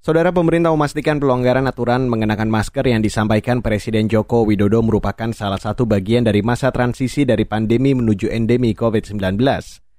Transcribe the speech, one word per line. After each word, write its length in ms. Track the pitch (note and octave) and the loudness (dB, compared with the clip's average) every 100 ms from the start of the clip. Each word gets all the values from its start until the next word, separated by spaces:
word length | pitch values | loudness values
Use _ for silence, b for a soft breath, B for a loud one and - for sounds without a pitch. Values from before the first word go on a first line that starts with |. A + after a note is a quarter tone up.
Saudara, 320 | - D#3+ E3+ | 0 2 2
pemerintah 400 | F3+ E3 E3 E3 | 2 2 2 2
memastikan 480 | D#3 D3 D3+ D#3 D3+ | 2 0 -2 -2 0
pelonggaran 480 | C#3 B2+ B2 B2+ C3+ | 0 0 2 2 -2
aturan 400 | B2 A#2+ B2 B2+ | -2 -2 0 0
mengenakan 400 | A2+ G#2+ G#2+ A2 | -2 -2 0 0
masker 320 | A2 G#2 C3+ C3+ | 0 -2 -2 0
yang 80 | A2+ | 0
disampaikan 640 | G#2+ A2 G#2+ A2 A#2 A#2+ | 0 0 0 0 0 -2
Presiden 480 | A2 G#2 - A2 G#2+ | -2 -2 -2 -2 2
Joko 400 | A2 G#2 A#2 G#2+ | 0 2 0 2
Widodo 320 | G2+ G2+ A2+ | 2 4 2
merupakan 480 | A2+ G#2+ G2+ - A2+ A2 | 2 0 -2 -6 -8 -6
salah 240 | G2+ G2 | -6 -4
satu 240 | G#2+ G#2+ | -6 -4
bagian 400 | A#2+ G#2 F#2+ A#2 | 0 0 2 2
dari 160 | A2+ G#2 | 2 2
masa 320 | G#2 A#2+ C3 | 0 0 -2
transisi 560 | - B2 - B2+ - C3+ | 0 -4 -2 -4 0 0
dari 160 | A2 | 0
pandemi 480 | G#2+ G#2+ A2 A#2 C3+ | 0 -2 0 2 2
menuju 400 | C3 A2+ G2+ G#2+ | 2 0 0 -2
endemi 400 | A2+ A2+ A#2+ A#2+ | -2 0 2 2
covid 320 | G2+ A#2 G#2 | 0 0 -2
sembilan 320 | - G#2 F#2+ G2 | -4 -4 -2 0
belas. 480 | C3+ F2+ - - _ | 0 -2 -8 -20 _